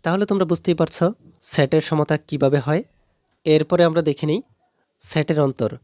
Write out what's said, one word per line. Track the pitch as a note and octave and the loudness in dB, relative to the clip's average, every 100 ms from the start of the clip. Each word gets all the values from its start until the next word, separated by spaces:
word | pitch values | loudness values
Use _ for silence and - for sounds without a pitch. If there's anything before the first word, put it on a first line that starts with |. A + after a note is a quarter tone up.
| E3 | -2
তাহলে | F#3 G#3 | -2 0
তোমরা | G3 F3 | 0 0
বুঝতেই | E3+ - E3 | 0 -2 -2
পারছ | D#3+ - F3 A#3 - _ - | -2 0 -2 -2 -20 _ -6
সেটের | - C3+ D#3 - | -2 2 0 0
সমতা | D#3 D3+ D3+ - | -2 0 -4 -4
কিভাবে | D3 C#3 C#3+ C3+ | -2 2 2 0
হয়। | D#3+ C4+ _ _ _ _ _ E3 | -4 -4 _ _ _ _ _ 0
এরপরে | D#3 D3+ F3 E3+ | 2 2 2 2
আমরা | D#3+ D3+ | 2 -2
দেখে | C#3 D3+ | -2 -2
নিই | F#3 - _ _ _ _ _ | -4 -6 _ _ _ _ _
সেটের | - D#3+ D3 D3+ C#3 | -6 -4 0 0 0
অন্তর | C3 B2+ C3 | 0 -4 -6